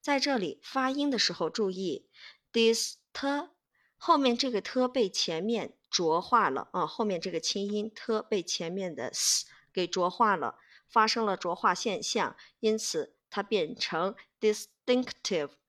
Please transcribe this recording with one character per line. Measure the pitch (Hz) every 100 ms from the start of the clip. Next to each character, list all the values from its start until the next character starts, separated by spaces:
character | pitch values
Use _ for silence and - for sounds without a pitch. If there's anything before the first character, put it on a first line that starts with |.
在 | - 277
这 | 277 262
里 | 175 -
发 | - 269 262
音 | 277 285
的 | 240
时 | -
候 | 175 165
注 | 170 202
意， | 185 190 120 _ - - - _
dist-， | 233 226 226 - - _ - 277 285 349 _ _ _ _ _
后 | - 311
面 | 262 240
这 | 262
个 | 220
t | - 254 254
被 | 262 196
前 | - - 160
面 | 202 226 147 _ _
浊 | - 165 160
化 | - 240 175
了 | 131 -
啊， | 185 156
后 | - 214
面 | 180
这 | 185
个 | 165
清 | - 202 202
音 | 208 214
t | - - 220
被 | - 208
前 | 170 - 170
面 | 190 185
的 | 139 123
s | - - - - - _
给 | - 175
浊 | 185 180
化 | - 220 185
了， | 123 - _ - _
发 | 233 220
生 | 233 214
了 | 185
浊 | 175 175
化 | 208
现 | 180 233 180
象， | - 226 147 - - _
因 | 220 220
此 | - - - _ _
它 | -
变 | 202 202 156
成 | - - 160 185 233 - _
distinctive | 214 214 - _ - 247 247 - - 180 143 _